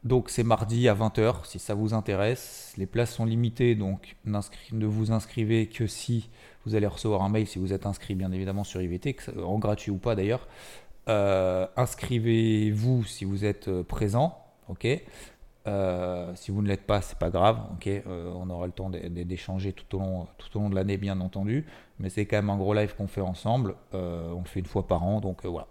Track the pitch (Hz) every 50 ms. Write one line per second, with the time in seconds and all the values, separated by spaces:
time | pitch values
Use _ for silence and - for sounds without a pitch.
0 | - 120 127 127 113 - - - 117 113 117 107 113 104 113 117 123 123 104 98
1 | 113 110 - - 110 113 123 - 80 - - 90 - - 107 101 110 107 110 110
2 | 107 - 101 92 101 107 127 127 - - - - - - - - 95 92 - 113
3 | 120 113 - - 117 113 113 117 120 117 113 - 127 120 117 107 104 95 98 95
4 | - - - - _ 110 104 101 101 - - - - - 117 110 107 107 107 107
5 | 110 107 113 110 107 - - - 113 107 113 113 110 107 - - 117 101 - -
6 | - - 120 113 110 - - - - - - - - 107 107 107 104 101 - -
7 | - 110 104 95 95 98 107 110 107 98 - 95 92 95 98 95 - 101 98 -
8 | - - 101 92 95 92 92 92 95 95 95 101 101 - - 92 92 87 87 90
9 | - 143 131 - - - - - 90 90 95 110 107 104 104 - - - 101 92
10 | - 120 113 95 95 101 117 127 - - - - - - - - - - - -
11 | - - 113 104 101 98 98 95 92 92 92 92 92 - - - 123 117 - -
12 | - - 127 117 110 117 113 113 113 113 110 107 107 107 107 107 110 123 127 123
13 | 113 - - - 98 95 98 98 98 104 104 - - - 95 90 90 - - -
14 | 117 104 98 120 143 170 - - - - _ _ - - 90 - - 110 135 175
15 | - - - - - - - _ - - - _ _ 107 101 98 95 92 90 90
16 | 90 90 90 90 87 87 90 90 - - 98 104 104 101 98 95 - - 104 101
17 | 92 - - - - 87 90 87 90 104 113 113 107 101 - 87 - 101 98 101
18 | - - 92 87 85 87 90 90 90 90 90 87 90 90 87 - 95 95 90 87
19 | 87 87 85 87 90 87 92 92 - - 95 95 95 98 92 - - - - 95
20 | 95 95 92 90 87 - - - - - - 107 104 104 98 95 95 98 98 98
21 | 98 101 98 95 90 92 - 98 98 104 113 143 156 - - - - _ _ -
22 | 95 95 - - 104 98 - 104 101 104 101 98 95 98 107 107 104 101 - -
23 | 101 95 - - 98 92 92 - - 107 113 127 123 98 95 - - _ - 95
24 | 90 87 87 85 82 82 87 90 90 - - 104 87 85 - 104 87 - 92 82
25 | 87 92 104 107 101 98 90 - - 95 85 78 - -